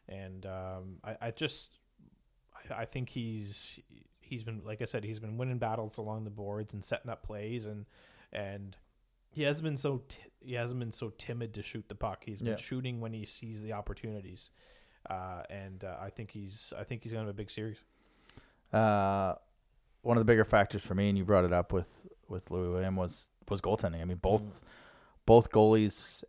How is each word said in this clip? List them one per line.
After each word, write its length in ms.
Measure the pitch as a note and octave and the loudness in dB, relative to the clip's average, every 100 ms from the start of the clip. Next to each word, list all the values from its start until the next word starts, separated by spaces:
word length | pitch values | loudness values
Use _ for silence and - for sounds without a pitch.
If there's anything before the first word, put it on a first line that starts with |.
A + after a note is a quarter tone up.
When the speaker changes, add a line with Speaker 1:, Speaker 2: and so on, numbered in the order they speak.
| - | -16
Speaker 1:
and, 380 | F#2+ F#2+ F#2 F#2+ | -12 -12 -12 -10
um, 500 | F#2 F#2 F#2 F#2+ F#2 | -8 -8 -8 -12 -12
I, 120 | G#2 A2 | -12 -8
I 100 | A#2 | -8
just, 460 | A2+ D#3 - - _ _ _ - _ _ _ _ - - | -4 -4 -6 -12 _ _ _ -20 _ _ _ _ -18 -12
I, 120 | A#2+ | -8
I 20 | A#2 | -6
think 240 | C3+ B2+ | -6 -6
he's, 680 | - A2+ A2 G#2 G2+ G2+ - - - _ _ | -6 -6 -6 -8 -4 -2 -4 -10 -20 _ _
he's 220 | - B2 | -12 -10
been, 180 | A2 A2 | -8 -10
like 160 | G#2 G#2+ | -8 -6
I 60 | A#2+ | -4
said, 180 | A#2+ | -4
he's 140 | G#2 G#2+ | -6 -8
been 180 | A2 A2 | -6 -4
winning 220 | B2+ B2 | -2 -2
battles 400 | A#2 A2+ G#2+ - | -2 -2 -4 -6
along 260 | G#2+ A2 | -6 -6
the 60 | G#2+ | -6
boards 420 | G2+ G2+ G#2 G#2+ | -8 -6 -6 -6
and 100 | G#2 | -8
setting 280 | - A#2 A#2+ | -6 -6 -6
up 120 | A2+ - | -10 -10
plays, 400 | G#2+ G#2+ A#2+ G#2+ | -8 -6 -8 -8
and, 180 | G#2 G#2 _ - - - | -12 -14 _ -20 -20 -12
and 420 | - G2+ G2+ G2+ F#2+ _ _ _ _ _ | -10 -8 -10 -12 -16 _ _ _ _ _
he 140 | - | -2
hasn't 220 | C#3+ D3+ | 0 0
been 120 | D#3+ C#3 | -2 -2
so 260 | C#3+ C3+ C3+ | -2 -2 -6
ti-, 120 | - - _ | -18 -20 _
he 140 | B2+ | -8
hasn't 240 | B2 A#2+ B2 | -4 -4 -4
been 120 | A#2 | -6
so 200 | - A#2 - | -6 -8 -8
timid 340 | - A#2+ A#2 | -8 -6 -6
to 80 | G#2+ | -8
shoot 260 | - A2+ - | -10 -10 -10
the 60 | |
puck. 280 | G2+ A2+ F#2+ | -6 -6 -6
He's 140 | - G#2 | -10 -6
been 120 | A#2 | -4
Speaker 2:
Yeah. 40 | A2 | -4
Speaker 1:
shooting 440 | - B2+ B2+ A#2+ | -4 -6 -6 -6
when 120 | A2+ | -6
he 120 | A2+ G#2 | -8 -8
sees 360 | - A#2 A2 | -10 -10 -10
the 100 | G#2+ | -8
opportunities, 760 | G#2 G#2 G2+ A2+ G#2+ F#2 F2+ - _ - - _ _ - | -8 -8 -8 -8 -8 -10 -16 -18 _ -20 -20 _ _ -8
uh, 320 | - F#2 F2+ - | -8 -8 -10 -12
and, 320 | G2+ G2 F#2+ | -12 -12 -12
uh, 120 | F#2+ - | -10 -10
I 80 | G2 | -12
think 200 | - G#2+ | -12 -12
he's, 420 | G#2+ G2 G#2+ - - | -12 -12 -12 -12 -10
I 60 | |
think 180 | G#2 A#2+ | -8 -10
he's 100 | A#2 | -8
gonna 120 | A2+ G#2+ | -6 -6
have 80 | |
a 20 | G2+ | -6
big 140 | G2+ | -8
series. 280 | - A2 G#2 _ _ _ _ - - - _ _ | -6 -8 -8 _ _ _ _ -20 -20 -20 _ _
Speaker 2:
Uh, 600 | A2 A2 G#2 G2 G2 F#2+ - _ _ _ _ _ _ | 4 6 6 4 2 0 -2 _ _ _ _ _ _
one 140 | A#2+ A#2+ | 2 6
of 40 | |
the 40 | A2 | 8
bigger 140 | A2+ | 8
factors 380 | G#2+ A2 G2 G#2 | 8 6 6 2
for 120 | - | -2
me, 140 | F#2+ G2+ | 2 4
and 100 | G2 | 4
you 60 | |
brought 200 | F#2 G2 | 6 6
it 80 | F2+ | 8
up 200 | F2 F2+ | 6 4
with, 160 | F#2+ F2 - - - - | 0 -2 -8 -20 -20 -10
with 200 | F2+ - | -10 -6
Louis 180 | F2+ F2+ | -4 0
William, 260 | F2+ F#2+ | 0 0
was, 340 | F#2+ F2+ - - _ - | 0 -2 -4 -12 _ -6
was 120 | G2 | -2
goaltending. 400 | F#2 G#2+ F2+ E2 | 0 0 0 -2
I 40 | |
mean, 140 | E2 F2+ | -4 0
both, 240 | F#2 G#2+ | 4 4
Speaker 1:
Mm. 60 | G#2 F#2 - - - - - _ - | 2 -12 -20 -20 -20 -20 -20 _ 10
Speaker 2:
both 240 | A#2 A2+ | 10 10
goalies 720 | A2 G#2+ A2 G#2+ - - - | 8 8 8 6 0 -8 -10